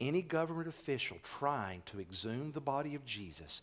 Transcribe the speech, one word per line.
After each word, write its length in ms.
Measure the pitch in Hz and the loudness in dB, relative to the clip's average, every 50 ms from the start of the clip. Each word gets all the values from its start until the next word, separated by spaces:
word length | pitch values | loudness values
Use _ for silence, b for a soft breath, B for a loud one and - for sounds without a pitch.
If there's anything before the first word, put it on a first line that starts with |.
any 220 | 120 135 151 180 180 | 0 4 4 4 2
government 440 | 156 160 160 165 160 165 165 165 | 4 2 2 4 4 2 -2 -2
official 520 | 165 156 - - - 139 123 - - - 85 | -4 -6 -6 0 0 2 2 2 -2 -4 -6
trying 640 | - - - - 143 143 143 131 107 95 92 90 87 | -10 -10 -4 2 4 4 4 4 2 0 -2 -4 -6
to 180 | - - 101 | -8 -6 -6
exhume 520 | 95 85 95 87 92 110 113 123 143 151 143 | -6 -4 -2 0 0 0 0 0 -2 -2 -2
the 80 | 156 139 | 0 0
body 320 | 143 135 139 147 147 147 | 2 2 2 0 0 -2
of 100 | 143 135 | -4 -4
Jesus 560 | 120 110 104 101 87 76 - 80 73 - - | -4 -6 -6 -6 -8 -8 -10 -8 -6 -6 -6